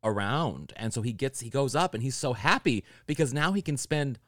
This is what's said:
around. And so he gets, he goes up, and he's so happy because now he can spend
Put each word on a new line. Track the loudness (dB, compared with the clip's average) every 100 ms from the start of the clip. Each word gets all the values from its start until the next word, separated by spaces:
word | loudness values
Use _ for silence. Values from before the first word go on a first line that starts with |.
around. | 0 0 0 0 0 -4 -10 -6
And | -4
so | -2
he | -2
gets, | 0 -2 -4
he | -4
goes | 0 0 2
up, | 0
and | 0
he's | -4 -2
so | -2
happy | 0 2 4 4 0 -2 -16 -6
because | 0 2
now | 2 2
he | 0
can | 0 -4
spend | 0 0 0 -2